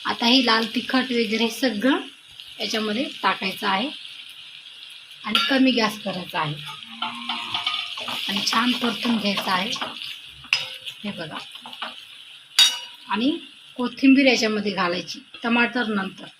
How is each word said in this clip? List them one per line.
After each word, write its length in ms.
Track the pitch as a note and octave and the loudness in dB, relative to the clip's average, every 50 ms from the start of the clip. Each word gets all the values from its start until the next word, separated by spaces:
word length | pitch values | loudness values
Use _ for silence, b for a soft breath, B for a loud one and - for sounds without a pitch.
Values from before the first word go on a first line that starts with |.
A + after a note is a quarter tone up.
| - | -2
आता 220 | - - - A#3+ | -2 -2 2 4
हे 180 | A#3 B3 C4+ A#3+ | 6 6 6 6
लाल 200 | A3+ A3 A3+ A#3 A3 - | 6 4 4 2 0 -2
तिखट 380 | B3+ - - - B3+ B3 C4 | -4 -2 2 0 0 2 2
वगैरे 360 | A#3+ A#3 A#3 G3+ G#3+ A3 A#3 A3 | 0 0 2 0 0 0 0 -2
सगळं 500 | A3 - C#4 B3 G#3+ G3+ G3 C4 D#4 F#4 - - - - - - - - - - - - | 0 0 0 0 0 2 2 2 2 2 -2 -8 -16 -20 -20 -20 -20 -18 -18 -18 -10 -8
याच्यामध्ये 440 | A3 G3+ A#3 A3 G#3+ G#3+ G#3 A#3 D4 D#4 - - | -6 -4 -2 -2 -2 -2 -2 -2 -4 -4 -6 0
टाकायचं 440 | - G3 F#3+ - G#3 F#3+ F#3 - G#3+ G3+ | 0 0 0 2 -2 -6 -4 -2 -2 0
आहे 200 | F#3+ F#3+ A#3 D4+ - - - - - - - - - - - - - - - - - - - - - - - - - - - | 0 0 0 -4 -6 -10 -14 -16 -16 -16 -16 -18 -18 -18 -18 -18 -20 -20 -20 -20 -20 -18 -18 -18 -18 -20 -20 -20 -20 -10 -8
आणि 140 | G#3 A3 A#3 - - | -2 0 0 2 2
कमी 220 | C4+ C4 C4 C4 | 4 4 4 4
गॅस 280 | A#3+ A3+ A3 G#3 - - | 4 4 2 0 0 -4
करायचा 380 | - G3 F3+ F3+ F3 - - F3 | -6 -6 -6 -6 -8 -6 -4 -2
आहे 140 | D#3 D3 D3+ - - - - - - - - - - - - - - - - - - - - - - - - - - - - - - - - - - - | -2 -2 -4 -8 -10 -12 -12 -14 -14 -16 -10 -8 -8 -8 -8 -8 -8 -8 -8 -8 -6 -6 -6 -4 -4 -4 -4 -4 -6 -8 -10 -8 -8 -8 -6 -6 -4 -4
आणि 120 | G3 G3+ - - | -2 0 0 2
छान 220 | - A3+ A#3+ B3 | 2 4 4 4
परतून 440 | A#3+ - A#3+ A#3 G#3+ - - A#3+ A#3 | 2 2 0 -2 -2 0 0 2 2
घ्यायचं 340 | G#3+ G3 G3+ G3 - - G#3 | 2 2 0 0 0 0 0
आहे. 200 | F#3+ F3+ F#3+ A#3+ - - - - - - - - - - - - - - - - - - - - - - - - - - - | 0 0 0 -2 -4 -6 -6 -8 -8 -10 -10 -10 -12 -12 -14 -18 -20 -20 -2 -2 -2 -2 -2 -8 -12 -12 -12 -14 -14 -10 -10
हे 60 | G#3 | -10
बघा, 280 | F3+ E3+ E3 D#3 - - - - - - - - - - - - - - - - - - - - - - - - - - - - - - - - - - - - | -8 -8 -10 -10 -10 -12 -12 -12 -16 -16 -16 -16 -10 -8 -10 -10 -10 -14 -16 -18 -20 -20 -20 -20 -20 -20 -20 -2 4 6 6 6 4 -2 -10 -12 -16 -18 -6 -4
आणि 220 | F#3+ G#3+ A#3+ C#4+ E4+ E4+ - - - - - - - | -2 2 2 2 0 0 -6 -14 -20 -20 -20 -16 -6
कोथिंबीर 500 | - B3 A#3 - - C#4 C4+ C4+ C4+ C#4+ | -4 -4 -4 -2 6 8 8 10 10 8
याच्यामध्ये 460 | C4 A#3 G#3 A#3+ G#3+ G#3+ G#3 G#3 G#3 | 8 6 6 4 2 2 0 0 -2
घालायची 480 | F#3 F#3+ F#3 F3 F3 F3+ E3+ - - - - - - - | 0 0 0 0 0 -2 -4 -8 -12 -14 -14 -18 -16 -4
टमाटर 440 | - A#3 A#3 A#3+ A#3 G#3+ A3+ B3 A#3 | 0 2 4 4 4 2 2 -2 0
नंतर 400 | G#3+ G#3+ G3 F#3+ F#3+ F#3+ - - - - | 0 0 -2 -2 -4 -8 -12 -18 -20 -20